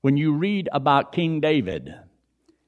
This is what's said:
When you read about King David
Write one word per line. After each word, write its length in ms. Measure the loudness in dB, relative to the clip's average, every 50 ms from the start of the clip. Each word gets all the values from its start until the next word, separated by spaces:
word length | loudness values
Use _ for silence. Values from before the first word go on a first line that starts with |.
When 160 | 2 2 2
you 160 | 2 2 0 0
read 340 | 0 0 -2 -2 -2 -4 -2 -4
about 400 | -2 2 2 2 2 2 0 -2
King 260 | -2 -2 0 0 0
David 560 | 0 2 2 0 0 -2 -6 -8 -10 -12 -18 -18 -20 -20 _ _ _ _ _ _ _ _ _ _ _